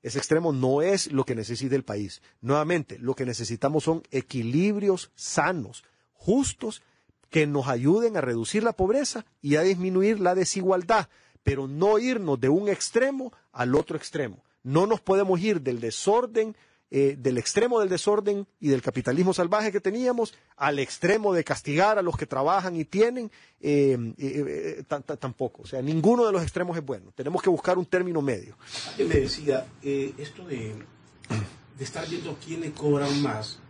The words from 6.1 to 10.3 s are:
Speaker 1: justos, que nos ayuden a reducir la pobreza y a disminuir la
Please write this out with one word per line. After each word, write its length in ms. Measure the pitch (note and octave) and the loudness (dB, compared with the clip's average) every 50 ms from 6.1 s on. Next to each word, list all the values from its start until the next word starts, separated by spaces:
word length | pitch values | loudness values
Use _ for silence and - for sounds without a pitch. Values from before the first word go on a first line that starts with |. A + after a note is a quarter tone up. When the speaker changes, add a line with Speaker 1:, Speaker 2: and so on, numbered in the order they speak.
Speaker 1:
justos, 720 | _ _ - - G3+ C4+ C4+ - - _ - A3 - - _ _ _ _ _ _ _ _ _ _ | _ _ 0 2 2 2 2 0 -4 _ -8 -10 -10 -10 _ _ _ _ _ _ _ _ _ _
que 200 | - D#3+ D3+ D3 | 0 2 2 2
nos 180 | C#3+ C#3+ B2+ | 0 -2 0
ayuden 500 | C#3 B2+ A#2+ B2+ C#3+ F3+ A3 A#3 A#3 G#3+ | 0 -2 2 4 4 4 4 2 2 0
a 40 | F3 | 0
reducir 420 | C3+ B2 A#2+ A#2 A2+ - - G#3+ | -2 -2 -2 -4 -4 -2 -2 0
la 120 | A3 A#3 A3 | 0 0 0
pobreza 520 | - F#3 F#3 A3+ C#4 D4 - - A#3 - _ _ _ | 0 0 2 2 2 0 -2 -6 -8 -12 _ _ _
y 140 | - C#3+ D3 | -2 0 2
a 60 | D3+ | 4
disminuir 580 | E3 F#3+ G3 F3 F3+ F#3 F#3 F#3 F#3+ G#3 A3 G#3 | 4 2 2 2 -2 0 2 4 4 4 2 2
la 160 | F#3 F3+ | 2 2